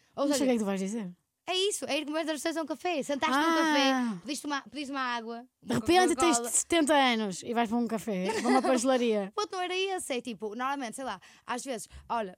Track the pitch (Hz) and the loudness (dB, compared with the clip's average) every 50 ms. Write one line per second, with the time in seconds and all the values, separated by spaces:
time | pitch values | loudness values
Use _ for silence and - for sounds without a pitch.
0 | _ _ _ - 277 294 294 254 285 262 247 220 214 196 196 185 190 190 214 233 | _ _ _ -2 0 0 2 2 2 2 2 2 2 0 -2 -2 -2 -4 -4 -6
1 | 202 180 180 _ _ _ _ _ _ - 370 370 381 415 392 - 277 233 269 311 | -8 -8 -12 _ _ _ _ _ _ -4 -2 0 0 0 -2 -4 -4 -2 -2 -2
2 | 294 269 302 320 330 302 311 262 - 330 285 330 320 - 311 - - 359 349 285 | -2 -2 -2 -2 -2 -2 -4 -2 -2 -2 -2 -2 -4 -4 -6 -4 -2 -2 -2 -2
3 | 202 - 285 262 - - 254 277 311 330 330 320 330 320 302 277 269 269 262 254 | -2 -2 -2 0 0 2 2 2 4 4 4 4 4 4 4 4 4 4 2 2
4 | 247 233 202 175 - 233 302 - - 294 285 269 - 202 - 285 294 247 285 269 | 0 -2 -4 -6 -6 -8 -8 -6 -4 -4 -6 -6 -6 -8 -10 -10 -8 -6 -6 -4
5 | 262 247 240 233 226 226 233 233 247 _ _ _ - 185 233 247 - - 339 370 | -4 -4 -4 -6 -6 -8 -12 -12 -14 _ _ _ -6 -2 -2 0 2 4 6 6
6 | 370 302 330 254 262 339 247 233 233 226 - - - - 330 330 302 247 311 277 | 6 6 4 4 4 4 4 2 0 0 -2 -2 0 2 2 2 4 4 4 6
7 | 269 254 233 220 220 196 175 - - 240 233 233 233 196 226 240 240 214 226 202 | 6 4 2 2 0 -2 -4 -6 -6 -2 0 0 0 0 0 0 0 0 -2 -4
8 | - 233 202 180 185 190 440 415 - 247 254 262 - - 262 247 220 269 262 247 | -4 -4 -2 -2 -2 0 -2 0 2 4 4 4 4 4 2 2 4 2 2 4
9 | 247 233 214 208 196 190 - 415 427 - - 370 359 349 359 370 381 392 370 359 | 2 2 2 0 -2 -4 -4 -6 -6 -4 -4 -6 -4 -2 -2 -2 -2 -2 -2 -4
10 | - - 269 240 233 254 226 165 220 208 208 240 254 269 285 285 262 220 190 - | -4 -4 -6 -6 -6 -8 -10 -8 -8 -8 -6 -4 -4 -4 -4 -4 -6 -8 -8 -8
11 | 269 247 202 180 - - - - _ - 240 247 - 277 247 208 - - - - | -8 -8 -8 -10 -12 -20 -20 -20 _ -8 -8 -6 -6 -6 -8 -8 -8 -12 -16 -20
12 | - - 226 233 214 185 180 | -8 -4 -4 -4 -2 -4 -10